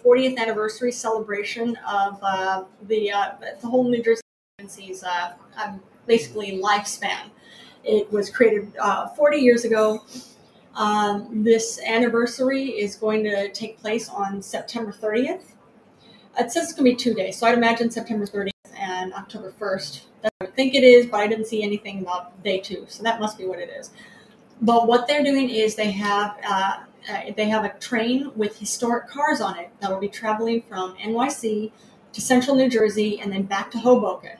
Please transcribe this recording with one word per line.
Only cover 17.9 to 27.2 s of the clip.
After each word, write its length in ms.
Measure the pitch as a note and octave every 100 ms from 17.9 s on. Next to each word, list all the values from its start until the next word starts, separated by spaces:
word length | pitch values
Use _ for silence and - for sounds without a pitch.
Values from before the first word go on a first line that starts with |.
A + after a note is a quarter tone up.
September 340 | A3+ A3 G#3+
thirtieth 300 | G3+ G3+ G3 - - -
and 340 | F#3+ F#3 F#3
October 380 | G3 G3 G#3 F#3+ -
first. 460 | G3+ G3 - - - _
That's 140 | A3 -
what 120 | F#3+
I 20 |
think 220 | - C4+
it 100 | C#4
is, 220 | B3 A#3+ A#3
but 140 | G#3
I 60 | G#3
didn't 200 | A3 G#3+
see 160 | G#3+
anything 400 | G#3 G#3 G3+ G3
about 400 | F3+ F3+ - F#3+
day 160 | G3+ F#3+
two, 240 | - F#3+ -
so 140 | -
that 160 | A3+ A3+
must 180 | G#3+ -
be 80 | F#3
what 120 | F3+
it 120 | F3
is. 200 | - - - - - - _ _ -
But 260 | A#3 A#3 A3+
what 200 | A#3+ -
they're 160 | D4
doing 240 | C#4 C4+ B3+
is 260 | A3 G#3+
they 160 | A3 G#3
have, 440 | G3 G#3 G3+ G#3 - G#3+
uh, 340 | F#3+ F#3+ - - - -
uh, 100 | G3